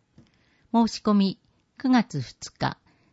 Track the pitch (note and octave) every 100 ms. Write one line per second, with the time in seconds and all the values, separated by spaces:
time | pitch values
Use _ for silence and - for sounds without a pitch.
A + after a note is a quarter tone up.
0 | _ _ _ _ _ _ - A3+ A3+ -
1 | - G#3 G3 - _ _ _ _ C4 B3+
2 | - C#3+ A#2+ - - - C3 - _ _
3 | _